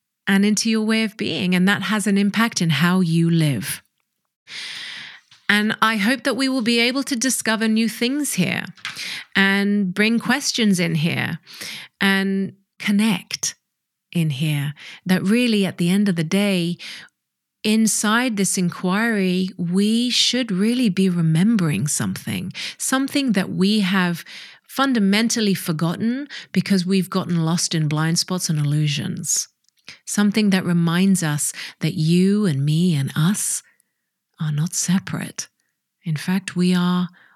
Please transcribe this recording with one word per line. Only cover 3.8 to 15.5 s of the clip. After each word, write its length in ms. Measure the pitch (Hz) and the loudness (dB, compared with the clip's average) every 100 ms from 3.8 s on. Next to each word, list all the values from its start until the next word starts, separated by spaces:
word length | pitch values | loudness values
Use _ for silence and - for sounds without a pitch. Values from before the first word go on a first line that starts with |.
| _ _ _ _ _ _ _ - - - - - - - _ - - | _ _ _ _ _ _ _ -16 -14 -14 -14 -16 -18 -20 _ -18 0
And 280 | 208 214 - | 2 2 2
I 140 | 220 220 | 0 2
hope 280 | 202 262 | 0 0
that 120 | - 220 | 0 0
we 120 | 269 | 0
will 140 | 262 | 0
be 160 | 226 233 | 2 2
able 240 | 240 262 | 2 0
to 120 | 262 247 | -4 -2
discover 520 | 262 - 226 220 220 | -2 -2 -2 0 2
new 200 | 220 226 | 2 0
things 460 | - 240 285 277 | 0 -2 -2 -4
here 300 | - 170 - - - - - - - - | -2 0 -2 -6 -12 -14 -12 -10 -12 -4
and 580 | 196 196 196 202 208 190 | 2 2 2 2 0 0
bring 260 | 180 214 233 | 0 0 0
questions 600 | - 262 - - 214 180 | 0 -2 -2 0 2 2
in 140 | 170 | 2
here 440 | 160 160 127 123 165 _ - - - - - | 0 0 -2 -4 -6 _ -18 -14 -14 -16 -2
and 540 | 196 196 196 196 190 - _ _ | 0 2 0 -2 -4 -8 _ _
connect 760 | - 202 220 - - - - - _ _ _ _ _ | 0 2 2 0 -4 -8 -8 -10 _ _ _ _ _
in 180 | 175 160 | -2 -2
here. 440 | 131 156 147 143 147 - - 180 | 0 -2 -2 -4 -8 -16 -12 0
That 160 | 185 | 0
really, 420 | 190 233 247 | 2 2 2